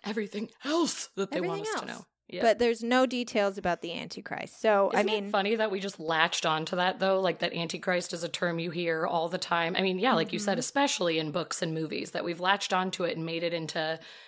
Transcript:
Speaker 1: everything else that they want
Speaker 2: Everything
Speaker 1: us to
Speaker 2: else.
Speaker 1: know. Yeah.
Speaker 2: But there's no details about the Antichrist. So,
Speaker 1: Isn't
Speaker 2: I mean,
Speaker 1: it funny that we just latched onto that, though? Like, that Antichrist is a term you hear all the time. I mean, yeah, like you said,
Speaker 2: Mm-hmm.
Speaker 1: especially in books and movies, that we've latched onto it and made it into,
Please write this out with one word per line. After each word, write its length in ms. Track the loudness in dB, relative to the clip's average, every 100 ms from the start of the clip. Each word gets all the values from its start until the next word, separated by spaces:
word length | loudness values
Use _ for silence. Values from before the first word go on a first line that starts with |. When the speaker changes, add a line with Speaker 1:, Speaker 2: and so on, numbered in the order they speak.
Speaker 1:
everything 460 | -6 -4 -4 -6 -8 -8
else 440 | -2 2 2 2 0 -2
that 140 | -4
they 100 | -2
want 200 | -2 -2
Speaker 2:
Everything 140 | -4 -4
Speaker 1:
us 40 |
to 60 | -6
Speaker 2:
else. 80 | -10
Speaker 1:
know. 60 | -14 _ _
Yeah. 120 | 0
Speaker 2:
But 160 | 2 4
there's 240 | 4 2
no 220 | 2 4
details 540 | 4 2 -2 0 0 0
about 240 | -2 -2
the 100 | -4
Antichrist. 680 | -8 -10 -10 -10 -8 -10 0
So, 300 | 4 6 6
Speaker 1:
Isn't 60 | 4
Speaker 2:
I 20 |
mean, 220 | 2 0 0
Speaker 1:
it 40 |
funny 240 | 0 2 0
that 140 | 0
we 100 | -2
just 200 | -4 -6
latched 460 | -2 4 4 2 0
onto 300 | 0 0 0
that, 220 | 0 2
though? 220 | 2 2
Like, 200 | 2 0
that 120 | -2
Antichrist 640 | -2 -4 -4 -2 -2 -2
is 100 | -4
a 40 | -4
term 300 | -2 -2 0
you 120 | -4
hear 340 | -2 0 0 0
all 220 | 0 0
the 80 | -2
time. 380 | 0 0 2 2
I 60 |
mean, 160 | 2 2
yeah, 160 | 2
like 180 | 4 2
you 60 | 0
said, 140 | 0
Speaker 2:
Mm-hmm. 80 | 0
Speaker 1:
especially 580 | 0 2 2 2 0 0
in 120 | 0
books 300 | -2 -2 -2
and 140 | -2
movies, 380 | -2 -4 -6 -6
that 120 | -4
we've 160 | -4 0
latched 320 | 2 2 2
onto 320 | 0 0 0
it 120 | -2 -2
and 80 | -4
made 160 | -2
it 100 | -2
into, 480 | -2 -4 -2 -2 -4 -8 -20